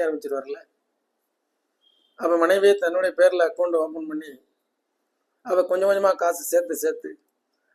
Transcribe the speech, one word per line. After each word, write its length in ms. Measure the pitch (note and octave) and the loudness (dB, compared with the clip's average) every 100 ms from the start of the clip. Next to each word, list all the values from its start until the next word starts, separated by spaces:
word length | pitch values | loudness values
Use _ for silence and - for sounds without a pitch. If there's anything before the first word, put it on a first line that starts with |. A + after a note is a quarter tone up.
| E3 | -4
ஆரம்பிச்சிருவார்ல. 540 | D3+ C#3 C#3 C3+ - - _ _ _ _ _ _ _ _ _ _ _ _ _ _ - | -4 -6 -8 -8 -14 -16 _ _ _ _ _ _ _ _ _ _ _ _ _ _ -6
அப்ப 140 | E3 E3+ | -2 2
மனைவியை 380 | E3 G3 G3 G3+ | 2 4 4 4
தன்னுடைய 360 | F3 F3+ F#3 E3+ | 0 -2 -2 2
பேர்ல 280 | F#3 F3+ E3 | 2 4 0
அக்கௌண்ட் 300 | E3 F3 E3+ | -2 -2 0
ஓபன் 260 | D#3+ D#3+ D#3 | -2 -6 -10
பண்ணி, 180 | D#3 D#3 C3 _ _ _ _ _ _ _ _ _ _ - | -10 -12 -18 _ _ _ _ _ _ _ _ _ _ -2
அவ 180 | F#3 F3 | 0 2
கொஞ்சம் 240 | F3+ G3 | 2 2
கொஞ்சமா 220 | G3 G3 F#3 | 4 2 2
காசு 280 | F3 E3+ | 0 -2
சேர்த்து 320 | - E3+ E3+ D#3 | 0 0 0 -2
சேர்த்து 340 | D#3 D3+ - - _ _ _ _ _ | -4 -4 -10 -16 _ _ _ _ _